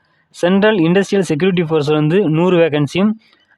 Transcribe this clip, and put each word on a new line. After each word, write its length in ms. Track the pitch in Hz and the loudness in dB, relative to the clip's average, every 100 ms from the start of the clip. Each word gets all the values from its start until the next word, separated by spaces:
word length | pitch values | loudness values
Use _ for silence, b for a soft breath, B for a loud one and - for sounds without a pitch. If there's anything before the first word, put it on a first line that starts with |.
| _ _ _ - | _ _ _ -4
சென்ட்ரல் 420 | 175 196 214 214 | 0 2 2 2
இண்டஸ்ட்ரியல் 480 | 160 190 190 196 160 | 2 0 0 -2 -2
செக்யூரிட்டி 340 | 151 190 180 | -2 -2 -2
ஃபோர்ஸ்லேருந்து 600 | 160 160 139 151 151 185 175 | -2 -2 0 0 0 0 0
நூறு 300 | 160 180 175 | 0 2 2
வேகன்சியும், 540 | 165 147 143 175 208 220 b b b | 2 0 -2 -2 -2 -4 b b b